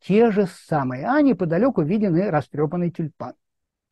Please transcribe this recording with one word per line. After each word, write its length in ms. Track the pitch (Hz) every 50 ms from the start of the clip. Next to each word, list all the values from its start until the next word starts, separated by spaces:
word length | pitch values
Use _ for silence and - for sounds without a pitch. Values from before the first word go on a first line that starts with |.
те 300 | - - 180 214 233 233
же 160 | 196 202 208
самые, 600 | 175 - - - - 165 151 135 127 123 127 147
а 140 | - 254 302
неподалеку 640 | 294 277 233 - 185 160 160 175 226 277 - - 156
виден 340 | 143 190 226 214 202 160
и 60 | 165 196
растрепанный 680 | 208 165 147 135 - - 139 151 151 170 175 175 175
тюльпан. 440 | - - 170 143 - - 123 127 - _ _ _ _ _ _ _ _ _ _ _